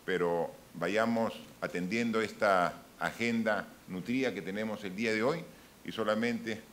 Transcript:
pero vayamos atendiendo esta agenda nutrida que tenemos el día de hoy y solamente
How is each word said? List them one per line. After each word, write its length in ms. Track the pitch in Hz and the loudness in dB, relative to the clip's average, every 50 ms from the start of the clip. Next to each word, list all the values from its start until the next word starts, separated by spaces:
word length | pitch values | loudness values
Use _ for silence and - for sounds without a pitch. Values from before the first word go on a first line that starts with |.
| - | -2
pero 500 | - 92 90 87 85 85 85 82 80 - - - - - | 0 0 2 2 2 2 2 0 -2 -4 -12 -20 -16 -8
vayamos 600 | 85 82 87 98 107 113 113 117 113 113 104 - - - - - - | -4 -2 0 4 4 4 4 4 2 2 0 -2 -6 -14 -16 -10 -6
atendiendo 580 | - 90 - 90 90 90 104 117 120 117 110 110 | -6 -4 -2 -2 -2 0 0 0 0 2 2 0
esta 540 | 110 101 - - 110 104 98 92 87 80 71 - - - - - | 0 0 0 2 4 6 6 6 4 2 0 -6 -16 -20 -10 -4
agenda 720 | 82 82 - - 117 117 117 113 113 110 107 98 87 - - - - - | -4 -4 -2 0 -2 0 0 2 2 2 0 0 -2 -8 -14 -20 -14 -8
nutrida 460 | 92 92 87 104 120 131 131 123 101 | -8 -8 -4 -2 -2 0 0 0 -2
que 80 | 98 | -4
tenemos 420 | 90 92 95 104 110 110 107 98 - | -6 -4 -4 -4 -4 -4 -4 -6 -8
el 140 | 98 90 98 | -10 -6 -2
día 160 | 117 113 110 | 0 2 2
de 100 | 110 110 | 2 2
hoy 220 | 131 160 165 170 - - - - - - - - | 2 0 0 -4 -10 -16 -20 -20 -20 -20 -16 -12
y 80 | - - | -10 -6
solamente 680 | - 110 107 107 110 117 120 120 113 117 113 107 107 - - | -2 0 2 2 2 2 0 0 0 -2 -4 -6 -6 -8 -16